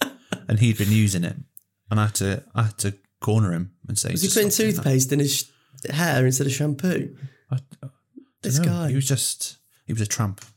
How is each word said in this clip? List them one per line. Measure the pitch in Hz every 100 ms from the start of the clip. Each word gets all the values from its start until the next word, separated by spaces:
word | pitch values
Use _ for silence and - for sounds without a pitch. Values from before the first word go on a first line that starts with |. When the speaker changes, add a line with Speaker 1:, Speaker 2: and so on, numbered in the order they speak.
| -
Speaker 1:
<laughs> | - _ - -
Speaker 2:
and | 107
he'd | 117 110
been | 101
using | 110 104 95
it. | 85 - - - _ _ -
And | 107
I | 104
had | -
to, | 98 95 - 117
I |
had | 107 -
to | 101 98 _ _
corner | - 110 101
him | 85 90 - -
and | 101
say, | -
Speaker 1:
Was | -
he | 185
Speaker 2:
"Just | 226
Speaker 1:
putting | 208
Speaker 2:
stop | -
doing | 220 175
that." |
Speaker 1:
toothpaste | 139 131 131
in | 143
his | 143 -
sh-, | - _ _ - -
hair | 147 170 131 131
instead | 131 139
of |
shampoo? | - 151 139 185 156 143 - 135 - _
Speaker 2:
I, | 131 - -
I | 131 - _ - - _
Speaker 1:
This | - 135
Speaker 2:
don't | 170
know. |
Speaker 1:
guy. | 175 160
Speaker 2:
He | 135
was | 135
just, | 135 - - - - _ _ -
he |
was | 113
a | 101
tramp. | - 107 98 -